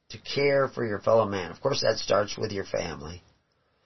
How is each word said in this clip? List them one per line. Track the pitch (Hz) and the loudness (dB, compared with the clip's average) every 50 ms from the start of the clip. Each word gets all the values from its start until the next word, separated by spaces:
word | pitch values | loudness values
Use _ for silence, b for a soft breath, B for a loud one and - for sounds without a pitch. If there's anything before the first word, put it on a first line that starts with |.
| _ - | _ -18
to | - | -18
care | 104 - - - 139 143 143 139 139 135 | -14 -10 -4 0 2 2 4 4 4 2
for | 123 - 123 120 | 0 -2 -4 -4
your | 110 104 98 | -2 -2 0
fellow | - 110 113 113 107 | 2 4 6 6 4
man, | 101 101 95 90 82 | 2 0 -4 -4 -6
of | 85 - | -6 -4
course | - 135 135 - | -2 -2 0 2
that | - 117 - - | 2 2 0 0
starts | - - - 101 104 101 - | 0 2 2 2 2 0 -4
with | 117 117 107 | -6 -6 -4
your | 101 98 90 | -4 -6 -6
family, | - - - 85 87 76 67 73 80 90 92 - _ _ _ _ _ _ _ _ _ _ _ _ | -4 -4 -6 -4 -6 -8 -10 -10 -12 -14 -14 -18 _ _ _ _ _ _ _ _ _ _ _ _